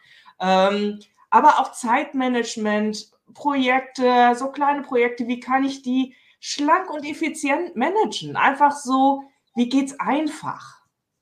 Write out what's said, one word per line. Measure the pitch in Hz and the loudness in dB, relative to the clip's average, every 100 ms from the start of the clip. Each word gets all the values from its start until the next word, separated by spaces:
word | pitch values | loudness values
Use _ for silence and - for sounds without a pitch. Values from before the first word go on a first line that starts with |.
| _ _ - _ | _ _ -20 _
Ähm, | 185 185 196 202 208 208 - _ _ | 2 4 4 2 -2 -6 -16 _ _
aber | 226 294 269 | 4 6 4
auch | 247 | 0
Zeitmanagement, | - 233 254 294 269 254 240 226 - 214 214 214 214 - _ _ | -6 -2 -2 -2 -4 -2 -2 -4 -4 -2 0 -2 -4 -12 _ _
Projekte, | - 285 277 254 262 262 - 247 247 240 240 | -6 -2 0 2 0 -2 -2 2 6 4 4
so | 269 | -4
kleine | 277 285 285 | -2 0 -2
Projekte, | 277 240 240 240 233 | -2 0 0 -2 -6
wie | 240 | -6
kann | 247 262 | -2 0
ich | 269 269 | 0 -4
die | 254 254 262 - _ _ | -2 -2 -2 -8 _ _
schlank | - - 294 359 370 | -12 -4 2 2 0
und | 302 285 | -8 -8
effizient | 311 311 - 277 294 349 220 | -6 -6 -4 -2 -2 -2 -4
managen? | 285 403 392 - 151 143 | -2 0 -2 -4 -6 0
Einfach | 240 277 285 | 0 4 0
so, | 277 247 262 269 269 - _ _ 233 | 0 -2 2 2 2 -6 _ _ -4
wie | 240 | 0
geht's | 269 269 - | 0 -2 -4
einfach? | 185 285 311 - 139 - - - _ _ _ _ | -2 -2 -2 -6 -10 -10 -16 -20 _ _ _ _